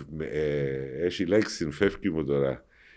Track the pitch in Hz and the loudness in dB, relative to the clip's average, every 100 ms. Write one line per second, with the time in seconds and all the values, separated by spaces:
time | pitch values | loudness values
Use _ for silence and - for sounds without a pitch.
0 | 71 78 76 76 76 73 69 67 67 65 | -6 -8 -4 -2 0 0 0 -2 -6 -2
1 | 87 92 87 104 104 - 80 73 98 - | -2 0 2 4 2 -2 -4 2 2 2
2 | 101 80 71 69 67 64 - _ - | -2 0 2 2 2 -2 -10 _ -20